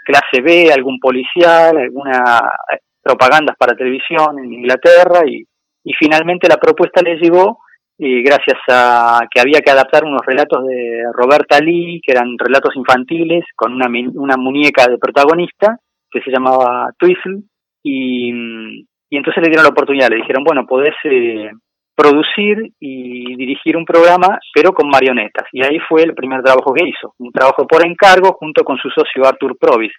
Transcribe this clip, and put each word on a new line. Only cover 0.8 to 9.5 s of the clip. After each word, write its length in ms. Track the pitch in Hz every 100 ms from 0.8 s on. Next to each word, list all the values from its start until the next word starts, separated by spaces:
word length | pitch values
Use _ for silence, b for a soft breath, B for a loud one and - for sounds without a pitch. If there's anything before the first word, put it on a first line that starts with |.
| 131 127
policial, 760 | 131 127 127 175 170 165 165 156
alguna, 640 | 123 127 139 127 123 117 117 - -
eh, 40 | 147 _ _
propagandas 540 | - 120 127 156 143 -
para 200 | 120 113
televisión 640 | 127 131 - 165 156 143
en 100 | 123
Inglaterra 680 | 120 123 127 170 175 180 175
y, 200 | 143 113 - _ _ _
y 80 | 156 127
finalmente 520 | 151 156 165 180 180
la 80 | 151
propuesta 440 | 160 151 170 185
le 160 | 170 160
llegó, 420 | 170 180 196 233 b b _ -
eh, 200 | 143 123
gracias 360 | 135 139 - 131 -
a 500 | 123 123 120 117 117 117
que 100 | 123
había 180 | 127